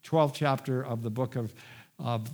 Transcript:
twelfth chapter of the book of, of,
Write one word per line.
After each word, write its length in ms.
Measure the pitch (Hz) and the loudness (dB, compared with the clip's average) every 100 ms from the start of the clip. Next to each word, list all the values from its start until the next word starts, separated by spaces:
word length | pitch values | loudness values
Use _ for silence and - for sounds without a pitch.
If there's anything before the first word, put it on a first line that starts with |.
twelfth 320 | - 160 147 135 | 2 4 4 4
chapter 500 | 147 135 - 127 131 | 2 2 0 -2 -2
of 160 | 117 | -4
the 80 | 113 | -2
book 260 | 107 123 127 | -2 -2 -2
of, 180 | 110 - - - - _ | -6 -8 -20 -20 -20 _
of, 320 | 131 117 110 | -2 -2 -4